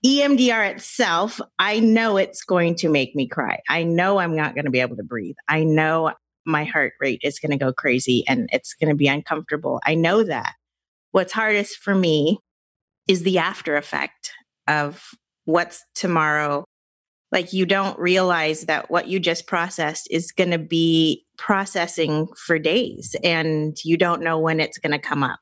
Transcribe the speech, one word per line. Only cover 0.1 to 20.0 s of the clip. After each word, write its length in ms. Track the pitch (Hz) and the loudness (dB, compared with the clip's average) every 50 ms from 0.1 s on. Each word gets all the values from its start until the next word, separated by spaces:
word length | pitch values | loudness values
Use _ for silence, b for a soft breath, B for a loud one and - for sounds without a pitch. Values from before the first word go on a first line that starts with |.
| 277 285 | 4 6
M 140 | 285 285 285 | 4 4 4
D 160 | 240 254 247 | 4 4 4
R 120 | 233 226 214 | 4 2 0
itself, 720 | 196 - - - - - - 247 190 170 165 196 220 - - - _ _ | -2 -2 -6 -12 -12 -2 0 0 2 2 0 0 -2 -4 -10 -14 _ _
I 220 | - 185 202 208 220 | -2 0 0 2 4
know 380 | 226 220 220 226 226 226 202 | 4 6 6 4 4 2 2
it's 260 | 196 185 - - - - | 2 0 0 -4 -14 -4
going 320 | - 190 180 170 170 170 | 0 2 2 2 2 0
to 140 | 170 - 165 | 0 0 2
make 260 | 151 143 131 123 - | 2 2 0 0 -2
me 120 | 147 131 | -4 -4
cry. 320 | 123 - - 131 - - - - - | -2 -2 -4 -2 -2 -4 -6 -2 -2
I 140 | 151 165 165 | -2 0 0
know 360 | 170 170 170 180 190 202 196 | 0 2 2 2 2 2 2
I'm 160 | 175 170 160 | 0 0 -2
not 200 | 156 151 151 - | -2 -2 -2 -4
gonna 140 | 139 143 147 | -4 -4 -2
be 80 | 127 127 | 0 0
able 140 | 127 123 123 | 0 0 -4
to 60 | 117 - | -8 -10
breathe. 320 | - 120 117 98 87 - - _ | -8 -8 -8 -8 -8 -12 -10 _
I 160 | - 151 160 160 | -2 0 2 2
know 500 | 160 156 156 156 156 160 165 160 156 - _ _ _ _ _ _ | 2 2 2 2 2 0 0 0 -2 -4 _ _ _ _ _ _
my 180 | 160 160 151 151 | -2 -2 -2 -2
heart 280 | 147 - 156 139 123 - _ | -2 -2 -2 -2 -2 -2 _
rate 220 | - 135 120 - - | -2 -2 -2 -2 -4
is 160 | 143 139 - | -6 -6 -4
gonna 180 | - 147 143 | -4 -4 -2
go 140 | 139 139 131 123 | 0 0 -2 -2
crazy 500 | - - 147 123 127 123 - 127 120 - | -2 0 0 0 0 2 2 2 2 2
and 220 | - 131 120 113 - | 2 0 0 0 -2
it's 220 | - 127 _ - - | -2 -4 _ -6 -4
gonna 220 | _ 160 156 147 | _ 0 2 2
be 120 | 139 143 | 4 2
uncomfortable. 720 | 139 139 147 - - 165 151 160 - - - 160 139 131 123 - | 2 2 0 -4 -6 -8 -8 -6 -6 -8 -6 -4 -4 -6 -2 -2
I 100 | - 160 | 0 0
know 280 | 165 165 165 190 220 226 | 2 2 2 2 2 2
that. 300 | 190 151 120 104 - - _ _ _ _ _ _ _ _ _ _ _ | 0 -2 -4 -6 -8 -10 _ _ _ _ _ _ _ _ _ _ _
What's 220 | - 185 180 185 - | 0 0 0 2 -2
hardest 440 | 220 220 214 214 208 208 - - | -2 0 2 2 0 0 -4 -8
for 180 | - - 202 196 | -10 -2 0 2
me 440 | 190 185 170 156 151 143 156 208 - _ _ _ _ _ _ _ _ _ _ _ _ _ | 2 4 4 4 4 4 2 2 0 _ _ _ _ _ _ _ _ _ _ _ _ _
is 160 | - 190 180 170 | 0 0 2 2
the 160 | 190 185 180 | 0 2 2
after 360 | 160 180 190 - - 165 147 | 0 0 -4 -6 -4 -2 -2
effect 540 | 147 143 - - 71 71 - _ _ - - - - _ _ _ _ _ | -2 -2 -4 -6 -6 -6 -6 _ _ -16 -16 -16 -16 _ _ _ _ _
of 340 | - 151 151 147 143 156 - - - - _ _ _ _ _ _ | -2 0 0 0 -4 -6 -12 -20 -20 -20 _ _ _ _ _ _
what's 380 | - 160 170 170 170 - - - _ _ | 0 2 2 2 0 -8 -18 -18 _ _
tomorrow. 680 | - - 180 175 165 156 151 151 151 151 147 143 143 147 _ _ _ _ _ _ _ _ _ _ _ _ _ | -4 -2 0 2 2 2 2 2 0 0 0 -2 -4 -6 _ _ _ _ _ _ _ _ _ _ _ _ _
Like, 220 | - 185 180 175 - | -2 -2 -2 -2 0
you 120 | 190 190 | 0 2
don't 300 | 175 196 196 196 196 - - | 2 2 0 0 -2 -4 -2
realize 600 | 175 180 180 190 185 180 175 165 156 156 156 156 170 | 0 2 4 4 4 2 2 0 0 -2 -2 -4 -2
that 240 | 165 156 - - - | -4 -4 -4 -2 -2
what 180 | - 175 - | -2 -2 -2
you 120 | - 185 190 | 0 -4 -2
just 260 | 165 175 165 170 - | 0 0 -2 -2 -4
processed 600 | - - 175 170 185 - - 160 147 160 - | -4 -2 -2 -2 -4 -4 -4 -4 -4 -4 -6